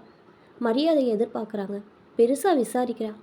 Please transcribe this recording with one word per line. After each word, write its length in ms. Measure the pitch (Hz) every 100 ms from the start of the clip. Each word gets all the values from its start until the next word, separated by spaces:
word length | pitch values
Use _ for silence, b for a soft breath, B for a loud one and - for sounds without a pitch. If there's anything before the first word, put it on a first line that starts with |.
| - - - b b -
மரியாதை 560 | 233 240 330 302 254
எதிர்பார்க்குறாங்க? 680 | 208 233 233 214 208 196 202 - - - -
பெருசா 480 | 233 277 392 294
விசாரிக்கிறா. 500 | 226 247 247 233 220 214